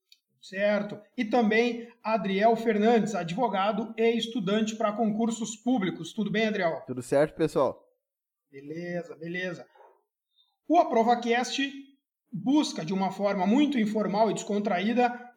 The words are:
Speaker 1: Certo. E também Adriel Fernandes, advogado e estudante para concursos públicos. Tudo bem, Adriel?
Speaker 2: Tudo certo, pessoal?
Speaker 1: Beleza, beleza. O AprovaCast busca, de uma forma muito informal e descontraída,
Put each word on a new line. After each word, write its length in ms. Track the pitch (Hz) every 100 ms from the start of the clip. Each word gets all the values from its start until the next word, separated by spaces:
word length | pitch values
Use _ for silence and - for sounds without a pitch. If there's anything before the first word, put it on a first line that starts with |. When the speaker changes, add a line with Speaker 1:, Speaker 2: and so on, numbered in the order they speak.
| _ _ _ _
Speaker 1:
Certo. 580 | - 190 208 208 - - - -
E 60 |
também 640 | 214 247 214 220 240 233 - -
Adriel 500 | 214 220 202 190 226 226
Fernandes, 580 | 226 208 214 233 - 185
advogado 760 | 165 185 233 196 202 214 226 -
e 200 | 233 233
estudante 580 | - 254 180 214 220 -
para 160 | 214
concursos 640 | 214 214 214 226 226 226 -
públicos. 560 | 240 254 180 - 160
Tudo 180 | - 202
bem, 180 | 202 220
Adriel? 340 | 208 170 143 -
Speaker 2:
Tudo 160 | 127
certo, 340 | - 139 156 -
pessoal? 440 | 156 160 120 - _ _ _ _ _ _ _
Speaker 1:
Beleza, 600 | 139 143 165 175 175 165 143
beleza. 500 | 170 180 185 151 - - - _ _ _ _ _ _ _ -
O 120 | 339
AprovaCast 960 | 320 226 226 240 233 240 247 - 277 - - _ _ _ _
busca, 540 | 190 202 302 - - 160
de 80 |
uma 180 | 190 190
forma 340 | 196 202 196 185
muito 320 | 262 285 262
informal 540 | 208 214 190 202 220
e 20 |
descontraída, 760 | 170 - 202 208 180 208 240 240 240 -